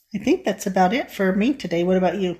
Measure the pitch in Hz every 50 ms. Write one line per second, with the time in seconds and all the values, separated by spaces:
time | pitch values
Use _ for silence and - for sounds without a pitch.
0 | _ _ - 202 - 254 359 370 - 220 196 - - 196 185 190 185 180 220 285
1 | - - - - 196 185 190 196 208 269 277 - - 180 170 170 175 180 185 185
2 | 185 175 170 202 190 180 175